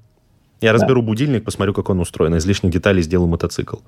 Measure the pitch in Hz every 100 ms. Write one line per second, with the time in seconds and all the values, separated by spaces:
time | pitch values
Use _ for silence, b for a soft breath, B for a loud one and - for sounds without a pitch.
0 | _ _ _ _ _ _ 113 110 104 127
1 | 113 107 147 120 - - 98 98 92 95
2 | 87 - 80 85 87 98 92 87 104 95
3 | 78 90 85 82 - - - -